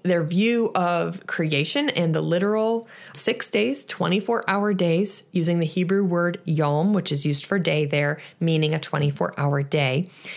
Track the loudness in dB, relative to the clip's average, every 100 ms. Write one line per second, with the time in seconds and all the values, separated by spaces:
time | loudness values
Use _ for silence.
0 | 0 0 2 2 2 2 0 0 0 0
1 | -2 -6 -8 -4 0 0 0 0 -2 0
2 | 0 0 0 0 0 0 0 -2 -6 -20
3 | -12 -4 -2 -2 -2 0 0 -2 -6 -4
4 | 0 0 0 -2 0 0 0 2 2 2
5 | 0 -2 -4 -2 2 2 0 0 0 2
6 | 2 2 0 -2 -2 0 2 2 2 2
7 | 0 -2 0 -2 0 0 2 0 0 0
8 | 0 -2 -8 -4 0 2 2 -2 -2 0
9 | 0 0 -4 -2 0 0 0 0 0 0
10 | -4 -10 -16